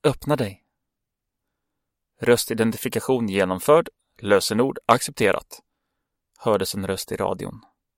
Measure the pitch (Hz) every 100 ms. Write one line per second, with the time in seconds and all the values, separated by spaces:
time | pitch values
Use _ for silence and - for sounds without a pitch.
0 | 147 131 - 147 107 98 _ _ _ _
1 | _ _ _ _ _ _ _ _ _ _
2 | _ - 117 120 - 113 113 110 127 117
3 | - 131 110 98 92 92 - 156 160 -
4 | _ _ 101 101 - - 135 - - 120
5 | - - 104 - - - _ _ _ _
6 | _ _ _ _ 120 104 95 101 95 95
7 | - - 98 95 - 110 _ _ _